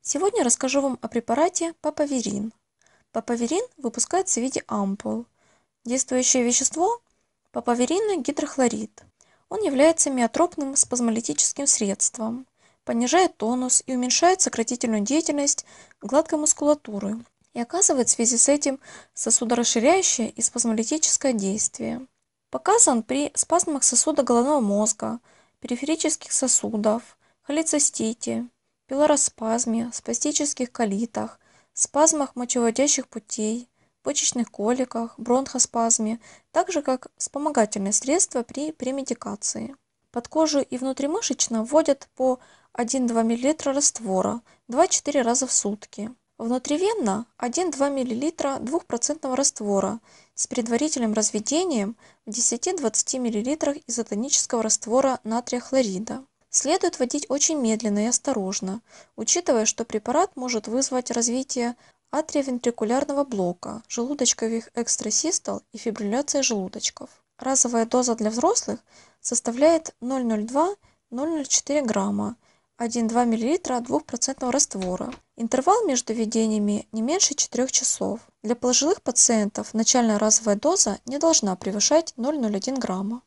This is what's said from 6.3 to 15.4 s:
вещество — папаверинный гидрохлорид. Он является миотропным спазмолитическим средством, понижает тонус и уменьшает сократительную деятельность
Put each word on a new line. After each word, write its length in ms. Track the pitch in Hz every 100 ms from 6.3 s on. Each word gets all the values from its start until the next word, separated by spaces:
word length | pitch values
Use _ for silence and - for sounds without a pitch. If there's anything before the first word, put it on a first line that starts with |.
| 262
вещество — 580 | 240 247 269 311 370 480 _ _ _ _ _
папаверинный 680 | 240 240 240 247 349 427 370
гидрохлорид. 840 | 247 285 294 - 247 220 220 - - _ _ _ _
Он 120 | 415
является 460 | 392 269 302 330 294
миотропным 680 | 262 233 - 339 - 277 277
спазмолитическим 920 | - 247 233 220 - 294 - - 277
средством, 800 | - 202 196 - - 220 240 262 _ _ _ -
понижает 500 | 233 247 330 359 -
тонус 480 | 220 254 254 - -
и 120 | 254
уменьшает 420 | 254 - 349 370
сократительную 600 | - - 226 240 240 214
деятельность 640 | 202 294 339 285